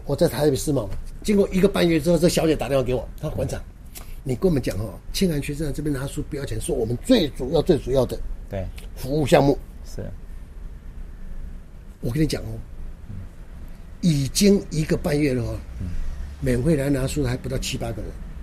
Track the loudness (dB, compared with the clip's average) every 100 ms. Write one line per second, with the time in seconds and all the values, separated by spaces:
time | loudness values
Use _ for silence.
0 | -2 2 2 4 2 2 2 0 0 -4
1 | -6 -4 2 4 4 4 4 6 4 4
2 | 4 6 6 4 4 2 2 2 2 0
3 | -2 -6 -6 -2 -2 -4 -8 -14 -16 -14
4 | -12 -8 -4 2 2 4 2 -2 -4 -8
5 | -6 0 2 2 -2 -2 -2 -2 -2 -2
6 | -2 -4 -6 -6 -4 -4 -2 0 0 0
7 | 6 6 4 -2 0 2 4 4 4 2
8 | 2 0 -6 -6 -6 -6 -6 -8 -12 -8
9 | -2 0 6 6 6 4 -2 -14 -12 -10
10 | -10 -10 -12 -14 -14 -12 -12 -12 -14 -12
11 | -12 -12 -10 -8 -10 -12 -14 -16 -16 -8
12 | -2 0 0 0 -6 -10 -10 -10 -10 -10
13 | -12 -12 -12 -14 -16 -14 -12 -14 -14 0
14 | 2 4 2 4 6 6 2 -2 0 0
15 | 2 2 2 0 -2 -6 -8 -8 -4 -2
16 | -2 -4 -8 -4 0 2 4 2 2 0
17 | 0 0 0 0 -2 -4 -4 -4 -4 -4
18 | -6 -8 -10 -6